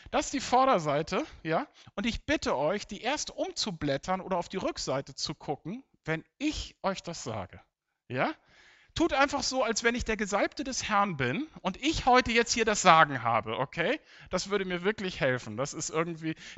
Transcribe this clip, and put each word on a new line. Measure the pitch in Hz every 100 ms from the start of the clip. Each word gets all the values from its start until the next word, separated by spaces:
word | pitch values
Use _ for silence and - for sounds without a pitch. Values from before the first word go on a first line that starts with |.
| -
Das | 269 -
ist |
die | 269
Vorderseite, | - 240 262 202 151 143 160 202 320 -
ja? | 160 165 285 - - -
Und | 226
ich | -
bitte | - 311 254 139
euch, | 147 202 -
die | 202
erst | 247 294 -
umzublättern | - 349 - 220 165 147 139 - 185
oder | 180 180
auf | -
die | 185
Rückseite | 254 - - 135 139 -
zu | - 156
gucken, | - 143 156 240 - _ -
wenn | 160 - _
ich | 302 - - -
euch | 190 185
das | - 165
sage, | 127 110 87 101 - _ _ _ _
ja? | 123 233 - _ - - _ _
Tut | - 330
einfach | 269 277 277
so, | - 262
als | 226 214
wenn | 240 240
ich |
der | - 214
Gesalbte | 202 196 320 - 262
des | 240 -
Herrn | 208 202 147
bin | 123 175 311 -
und | 185 180
ich | 277 311 -
heute | 247 247
jetzt | 233 233
hier | 240 226
das | 208
Sagen | 185 160 151 131
habe, | 117 113 107 113
okay? | 135 160 175 302 - - -
Das | 180 196
würde | 202 185
mir | 180
wirklich | 185 220 185 -
helfen. | 139 123 113 107
Das | 143
ist | - -
irgendwie, | 156 170 160 160 156 -